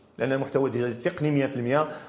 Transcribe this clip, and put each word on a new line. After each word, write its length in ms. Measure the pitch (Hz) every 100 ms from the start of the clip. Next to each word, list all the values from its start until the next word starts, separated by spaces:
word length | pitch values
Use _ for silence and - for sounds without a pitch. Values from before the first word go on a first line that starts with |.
| - -
لان 140 | 127
المحتوى 380 | 135 131 135 135
ديالي 240 | 120 120
تقني 380 | 117 175 170 151
مية 140 | 143 135
في 100 | 123
المية، 320 | 120 143 156 -